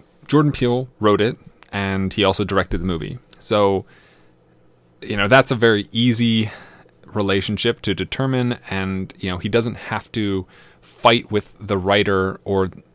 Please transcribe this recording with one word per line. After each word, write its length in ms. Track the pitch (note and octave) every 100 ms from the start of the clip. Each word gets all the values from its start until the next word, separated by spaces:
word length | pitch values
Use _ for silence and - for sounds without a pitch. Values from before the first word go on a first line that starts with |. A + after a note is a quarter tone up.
| - _ -
Jordan 260 | C#3 D3
Peele 340 | - B2 B2 B2+ -
wrote 180 | G#2+ G2+
it, 180 | G#2+ - - - -
and 400 | G2+ G2 F#2+ F#2+
he 100 | -
also 220 | F#2+ F#2+ F#2+
directed 340 | F#2+ F2+ F2+
the 60 | F2+
movie. 340 | E2 - - _ -
So, 460 | - G#2+ G2+ F#2+ - - _ _ _ _ _ _ _ _ _ _
you 160 | - G#2
know, 100 | G2+
that's 240 | C3 B2
a 40 | B2+
very 340 | A#2 G#2+ G2+
easy 580 | A2+ B2 A#2 A#2 A2+ G#2+ - - - _ _ -
relationship 760 | G#2+ G2 G2 F#2+ G#2 A#2 A2+
to 120 | -
determine, 680 | F2 F#2 - C3+ B2+ B2 A#2+ -
and, 440 | - F#2+ F#2+ F#2+ -
you 100 | G2
know, 80 | F2+
he 120 | G#2+
doesn't 260 | A2+ A#2 -
have 360 | - A2 -
to 340 | A2+ G2+ F#2+ - - - _
fight 480 | - - A#2+ A#2 -
with 240 | G#2 - -
the 180 | G2+ G2
writer, 640 | F#2 G2+ G#2 G2 F#2+ - -
or 260 | G2 F#2+ - -